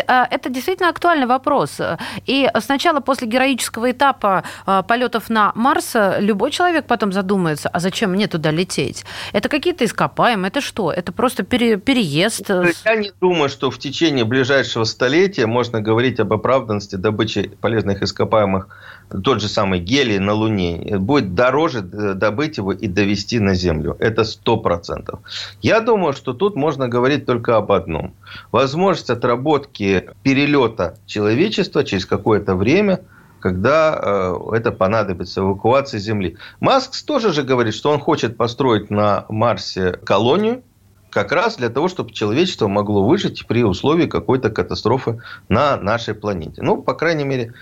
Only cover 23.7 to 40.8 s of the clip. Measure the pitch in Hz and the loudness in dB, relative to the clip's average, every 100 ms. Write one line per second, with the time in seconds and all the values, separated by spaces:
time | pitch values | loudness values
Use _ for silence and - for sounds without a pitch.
23.7 | 78 73 69 117 113 110 - 123 107 92 | 0 -4 -2 0 0 -2 -2 -2 0 0
24.7 | 85 - 76 - - - - - - 139 | -2 -4 -10 -10 -14 -14 -14 -14 -4 2
25.7 | 214 226 214 160 131 - 123 202 175 151 | 2 2 0 0 -2 -6 -2 -2 0 -2
26.7 | 135 123 123 127 147 - 120 117 110 101 | -2 -2 2 2 0 0 -2 2 2 2
27.7 | 98 87 78 - - - - - 110 135 | 0 0 -6 -6 -12 -20 -20 -2 0 0
28.7 | 151 196 165 - 117 123 120 143 143 - | 2 0 0 -2 -2 0 0 0 0 -2
29.7 | - 98 92 - - 135 135 143 143 117 | -4 0 0 -2 -2 0 2 4 2 2
30.7 | 104 87 - - 104 104 120 208 214 180 | 0 -4 -6 -8 -2 2 2 2 0 -2
31.7 | 156 - 95 - 98 117 104 - 92 104 | -2 0 -2 -2 -2 2 2 2 0 2
32.7 | 180 208 180 - - - - - 90 113 | 2 2 0 -6 -20 -20 -6 -4 0 2
33.7 | 156 156 - 101 101 92 80 - 113 113 | 4 2 0 0 0 0 -4 -4 -2 -2
34.7 | 110 95 113 98 90 92 - 98 98 113 | 0 2 2 0 -4 -6 -2 -2 0 2
35.7 | 135 135 107 101 104 90 - - - 175 | 2 0 -6 -4 -4 -4 -8 -18 -2 2
36.7 | 262 262 - - 285 220 151 127 127 110 | 2 0 -8 -4 0 0 0 2 2 2
37.7 | 107 147 147 165 147 117 117 117 117 131 | 0 0 0 0 0 0 -2 -2 0 2
38.7 | 110 95 104 104 98 - 107 117 95 - | 2 0 2 2 0 -2 0 0 0 -4
39.7 | 95 92 - - 101 117 175 214 247 - | -2 -2 -2 0 2 4 2 0 -4 -10
40.7 | _ | _